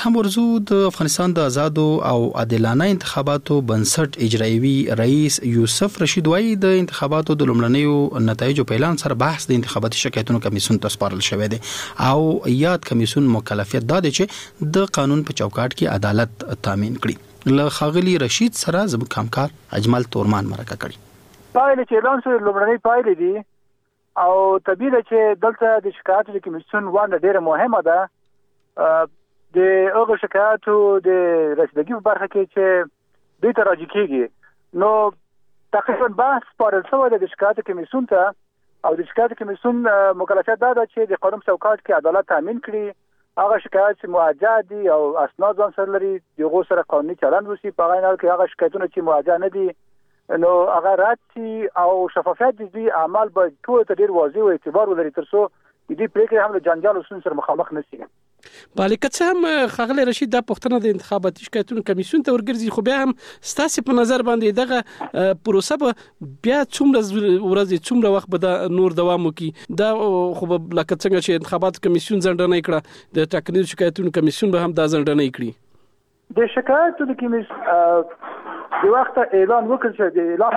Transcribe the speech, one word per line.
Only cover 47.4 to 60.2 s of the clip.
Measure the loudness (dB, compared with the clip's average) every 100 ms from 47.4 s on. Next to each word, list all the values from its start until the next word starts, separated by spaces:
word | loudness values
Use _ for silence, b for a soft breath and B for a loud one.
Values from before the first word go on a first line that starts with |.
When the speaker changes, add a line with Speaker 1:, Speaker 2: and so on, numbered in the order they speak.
| -2
Speaker 2:
وشي. | -8 -8
په | -2
هغه | 0 2 0
حال | 0
کې | 0
هغه | 2 0
شکایتونه | 0 -2 -2 -6
چې | -4
موجه | 0 0 2 0
نه | -2
دي، | -2 -4 -6 _ _ _ _ -6
نو | 0 4 4
هغه | 2 2 2 2
رد | 2 0 _
شي | -12 -10 -6 -6 0
او | 2 2 0 -2
شفافیت | -2 0 0 -2
د | -8
دوی | -4 -2
عمل | 0 0 0 0
باید | 0 0
ټولو | -2 0 0
ته | 2
ډېر | 2 2
واضح | 2 0 2
او | 2
اعتبار | 2 0 0 2
ولري، | 0 -2
تر | -4
څو | -2 0 0 _ _ _ -10
د |
دې | -6 -2
پرېکړې | 0 2 2 0
هم |
له | 0
جنجال | -2 0 0 -2
او |
ستونزو | -4 -8
سره | -6
مخامخ | -6 -4 -4 -4
نه | -8
شي. | -12 -16 -20 _ _ _ B B B -2
Speaker 3:
بله، | -2 0
که | -4
څه | -2
هم، | 0 0 0
اه، | 0 -2
ښاغلی | -2 -2 0 0
رشید، | -2